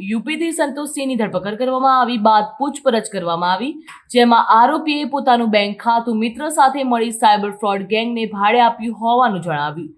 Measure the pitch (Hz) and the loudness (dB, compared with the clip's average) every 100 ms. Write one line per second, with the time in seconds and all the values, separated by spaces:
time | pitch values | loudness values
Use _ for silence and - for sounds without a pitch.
0 | 190 226 226 311 330 330 285 277 294 294 | -6 -6 -6 -4 -4 -2 -4 -4 -8 -6
1 | 269 240 208 180 196 214 254 262 262 262 | -4 -4 -4 -4 -6 -4 -4 0 2 2
2 | 233 240 214 214 214 - 285 - - 220 | 2 2 4 4 2 -4 -6 -2 0 0
3 | 214 196 170 170 175 190 254 311 - - | -2 -6 -4 -2 0 -2 -4 -8 -16 -20
4 | _ 247 240 233 - 220 254 311 302 294 | _ 2 6 6 6 6 6 4 -2 -4
5 | 294 277 262 240 233 208 202 196 233 233 | -2 -2 2 2 2 0 0 -2 0 0
6 | 240 220 233 233 302 302 269 277 262 233 | 0 -2 -4 -4 -4 2 2 2 0 0
7 | 233 226 220 208 202 202 208 196 190 220 | -2 2 2 2 0 -4 -4 -4 -2 -2
8 | 240 233 220 208 208 240 233 233 226 202 | -2 -4 -6 -2 2 4 2 0 -6 -4
9 | 226 247 247 185 170 147 147 151 - | 0 2 2 0 -4 -4 -4 -6 -12